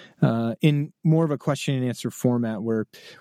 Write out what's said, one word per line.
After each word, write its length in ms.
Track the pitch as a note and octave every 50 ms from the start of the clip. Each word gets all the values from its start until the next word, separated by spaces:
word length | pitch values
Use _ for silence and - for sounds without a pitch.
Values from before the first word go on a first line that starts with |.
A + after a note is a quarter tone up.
| - - _ -
uh, 320 | - B2+ A2+ A2+ A#2 A2+ A2+ -
in 320 | - D#3 D3 C#3+ D3 - _ _ -
more 220 | D#3+ D#3 D#3+ E3
of 60 | D3+
a 80 | D3 B2+
question 340 | - D#3+ C#3 - - - C#3
and 100 | B2+ B2+
answer 280 | B2 A2+ - - A#2+
format 500 | - - - B2 B2 A#2+ A#2+ A2+ A2 G2
where, 240 | A2 A2+ A2+ A2 G#2 - - - - - - -